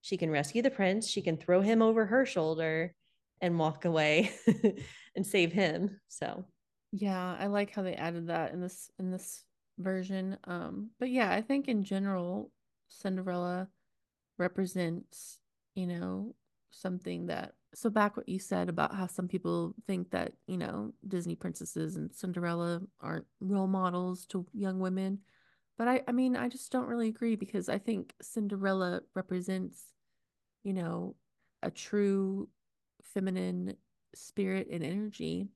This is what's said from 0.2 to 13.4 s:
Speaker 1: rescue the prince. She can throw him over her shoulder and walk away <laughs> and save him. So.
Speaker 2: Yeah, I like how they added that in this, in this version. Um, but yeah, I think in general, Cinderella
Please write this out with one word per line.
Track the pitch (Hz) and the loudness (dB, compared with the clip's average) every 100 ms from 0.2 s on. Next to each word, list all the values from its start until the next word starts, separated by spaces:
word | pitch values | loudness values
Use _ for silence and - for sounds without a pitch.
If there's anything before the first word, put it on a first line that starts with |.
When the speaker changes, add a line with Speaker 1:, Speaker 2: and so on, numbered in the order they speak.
| 165 | 2
Speaker 1:
rescue | 151 143 226 | 2 2 2
the | 254 | 2
prince. | 262 190 202 220 | 4 2 4 0
She | - | -2
can | 185 160 | 0 0
throw | - 180 | 4 6
him | 196 226 | 8 8
over | 226 226 208 | 8 6 4
her | 240 262 | 4 4
shoulder | 190 160 160 160 160 170 - _ _ _ _ | 2 2 2 0 0 -2 -6 _ _ _ _
and | 180 170 | 2 4
walk | 156 - 180 | 4 2 2
away | 160 151 151 202 - - - 220 | 4 6 6 4 2 2 6 4
<laughs> | 190 - - - - | 2 -8 -14 -10 -6
and | 196 | 0
save | 202 170 | 4 4
him. | 175 185 160 196 - _ | 4 2 2 -2 -4 _
So. | - - - 190 _ _ _ _ | -8 -6 -6 -12 _ _ _ _
Speaker 2:
Yeah, | 196 202 185 180 175 | -2 0 0 -2 -2
I | 196 | 0
like | 202 202 | 2 0
how | - | -2
they | 185 - | -4 -2
added | 165 170 165 | -2 -4 -2
that | 165 156 | 0 0
in | 180 | -2
this, | 180 - - _ | -6 -8 -18 _
in | 185 | -4
this | 185 - - _ _ _ - | -4 -8 -14 _ _ _ -6
version. | 185 190 185 190 190 196 - | -2 -2 -2 -4 -4 -6 -8
Um, | 175 175 196 214 _ | -6 -6 -8 -10 _
but | 254 | 0
yeah, | 254 208 | 2 4
I | 185 | 2
think | 220 277 277 | 2 0 2
in | 220 | 0
general, | 196 196 196 190 175 196 - _ _ _ _ | 0 0 0 0 -2 -4 -8 _ _ _ _
Cinderella | - 202 185 185 180 | -8 -4 -2 -2 -2